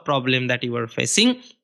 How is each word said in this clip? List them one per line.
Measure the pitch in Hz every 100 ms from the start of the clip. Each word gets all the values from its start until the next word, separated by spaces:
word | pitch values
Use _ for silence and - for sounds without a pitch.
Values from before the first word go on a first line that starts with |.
| -
problem | 139 127 127 127
that | 123 120
you | 120
are | 113 -
facing, | 127 - 240 254 - _